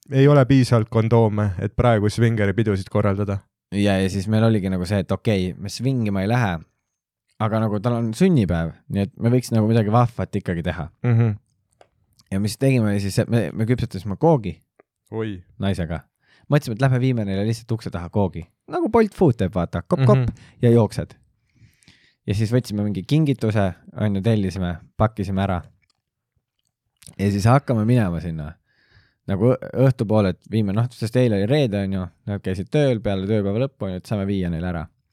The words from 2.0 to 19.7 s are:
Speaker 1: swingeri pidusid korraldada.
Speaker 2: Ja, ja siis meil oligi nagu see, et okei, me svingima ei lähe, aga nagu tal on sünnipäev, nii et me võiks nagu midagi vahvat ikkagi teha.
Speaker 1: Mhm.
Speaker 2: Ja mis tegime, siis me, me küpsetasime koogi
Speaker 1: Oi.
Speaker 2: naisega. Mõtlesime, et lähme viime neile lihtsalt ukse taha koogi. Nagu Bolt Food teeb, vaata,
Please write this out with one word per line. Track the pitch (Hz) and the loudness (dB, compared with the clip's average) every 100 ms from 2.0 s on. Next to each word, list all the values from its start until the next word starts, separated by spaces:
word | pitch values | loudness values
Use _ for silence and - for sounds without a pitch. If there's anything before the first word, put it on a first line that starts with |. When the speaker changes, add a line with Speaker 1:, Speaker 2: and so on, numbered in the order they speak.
| 104 | 2
Speaker 1:
swingeri | - 117 113 101 | 2 0 2 0
pidusid | 98 107 95 95 | 0 0 -2 -2
korraldada. | 104 104 95 98 98 - _ _ | 0 0 0 -2 -6 -8 _ _
Speaker 2:
Ja, | 98 101 95 | 0 2 2
ja | 95 | 0
siis | 98 95 | -2 0
meil | 110 | 2
oligi | 113 110 95 | 2 2 0
nagu | 92 87 | -2 -2
see, | 104 | -2
et | 90 | -2
okei, | 95 - 98 90 | -4 0 0 -2
me | - 98 | -6 -12
svingima | - 123 131 107 98 | -6 -4 -2 -2 -2
ei | 95 | 0
lähe, | 123 107 82 - _ _ _ _ _ _ _ | 0 0 -2 -8 _ _ _ _ _ _ _
aga | 110 110 | -2 0
nagu | 110 104 | 0 -2
tal | 117 117 | -2 -2
on | 117 | -4
sünnipäev, | 110 190 156 90 85 82 - - | 0 2 4 2 0 -4 -8 -6
nii | 101 | -4
et | 98 - | -4 -2
me | 117 | 0
võiks | 123 - | 0 0
nagu | 113 107 | 0 2
midagi | 117 104 | 2 2
vahvat | 117 120 - 95 101 | 2 0 -2 -6 -6
ikkagi | - 85 | -4 -4
teha. | 85 78 76 - | -4 -8 -12 -6
Speaker 1:
Mhm. | 123 117 117 104 _ _ _ _ _ _ _ _ _ | 0 2 2 -2 _ _ _ _ _ _ _ _ _
Speaker 2:
Ja | 95 | -4
mis | 104 - | -4 -2
tegime, | 135 127 107 101 | 0 2 0 -2
siis | 101 107 - | -2 -2 0
me, | 117 90 | 0 -2
me | 92 113 | -4 -2
küpsetasime | 123 117 92 104 92 | -2 -4 -8 -8 0
koogi | 160 147 95 80 _ _ _ _ _ | 2 2 0 -10 _ _ _ _ _
Speaker 1:
Oi. | 110 110 92 - - | -10 -8 -10 -16 -4
Speaker 2:
naisega. | 98 92 82 80 - _ _ _ _ | -2 -2 -4 -6 -10 _ _ _ _
Mõtlesime, | 143 131 | -2 0
et | 107 | -2
lähme | 135 127 | 0 2
viime | 131 120 | 0 -2
neile | 101 98 107 | -2 -2 -2
lihtsalt | 113 - | -4 -6
ukse | 113 - | -6 -6
taha | 87 85 | -10 -4
koogi. | 107 95 82 82 _ - | -2 -2 -2 -14 _ -8
Nagu | 359 311 | -4 2
Bolt | 233 220 | 2 2
Food | - 175 - | 2 2 2
teeb, | 92 | -2
vaata, | 90 85 | -2 -4